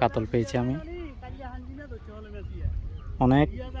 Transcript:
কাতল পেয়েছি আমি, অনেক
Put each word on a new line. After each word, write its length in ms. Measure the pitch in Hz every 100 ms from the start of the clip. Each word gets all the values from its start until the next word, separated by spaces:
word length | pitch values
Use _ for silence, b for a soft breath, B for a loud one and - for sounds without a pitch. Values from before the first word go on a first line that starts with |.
কাতল 240 | 117 117 107
পেয়েছি 220 | 120 113 123
আমি, 120 | 123 143 330 349 320 262 254 262 254 254 247 269 285 208 214 208 208 208 - - - - - - - -
অনেক 240 | 127 139 151 - 254 262